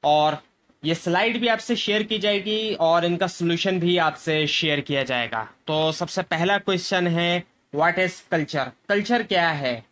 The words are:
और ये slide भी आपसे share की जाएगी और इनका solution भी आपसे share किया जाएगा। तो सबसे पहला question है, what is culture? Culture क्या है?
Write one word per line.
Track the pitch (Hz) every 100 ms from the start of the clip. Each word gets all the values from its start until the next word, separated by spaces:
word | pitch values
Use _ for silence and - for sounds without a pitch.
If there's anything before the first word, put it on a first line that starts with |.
और | 147 151 151 147 _ _ _ _ 151
ये | 170
slide | - 175 220 233
भी | 233
आपसे | 220 - 240
share | - 208
की | 214 220
जाएगी | 202 202 196 214 220
और | - 165 170 170
इनका | 175 180
solution | - 170 170 196 185
भी | 175 175
आपसे | 160 151 - 156 147
share | - 160 147
किया | 139 139
जाएगा। | 131 123 117 113 107 _ -
तो | 156 160
सबसे | 156 175 -
पहला | 175 165 175 202
question | 196 185 - 185 175
है, | 170 170 175 175 _ _ 143
what | 165 170
is | 185 - -
culture? | 165 147 151 123 - -
Culture | 202 208 240
क्या | 220 185 170
है? | 151 135 117 -